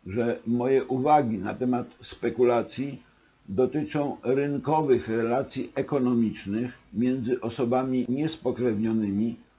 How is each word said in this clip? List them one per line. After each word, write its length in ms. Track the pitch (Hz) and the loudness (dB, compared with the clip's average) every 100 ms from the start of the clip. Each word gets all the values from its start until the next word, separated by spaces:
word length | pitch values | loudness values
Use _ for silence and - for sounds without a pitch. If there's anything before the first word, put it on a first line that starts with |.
| 90 | -6
że 320 | 104 117 - 107 | -2 -2 -2 -2
moje 380 | 120 123 135 123 | 0 4 2 2
uwagi 520 | 131 139 151 127 107 | 0 4 4 4 -2
na 160 | 98 | -4
temat 340 | - 127 123 120 - | -2 -2 -2 -4 -14
spekulacji 1000 | - - 120 117 123 120 107 - 139 131 - _ _ _ - | -20 -6 -4 2 4 4 0 -6 -8 -10 -20 _ _ _ -6
dotyczą 680 | 98 127 151 151 151 143 117 | 0 0 0 -2 -2 -2 -4
rynkowych 880 | 117 135 143 143 135 156 151 120 107 | 0 0 0 -2 0 2 4 2 2
relacji 640 | 113 117 127 139 131 - - | -2 0 0 -2 -8 -6 -4
ekonomicznych 960 | 139 143 123 120 110 101 95 104 127 - _ | -2 0 2 2 0 -2 -6 -4 -4 -8 _
między 480 | 95 123 131 117 127 | -2 0 0 -2 -2
osobami 640 | 117 117 120 127 131 127 120 | -4 -2 0 0 0 -2 0
niespokrewnionymi 1300 | 131 156 156 127 117 123 104 110 113 104 98 117 117 - | -2 -2 -2 -4 0 0 0 0 0 0 0 -2 -4 -16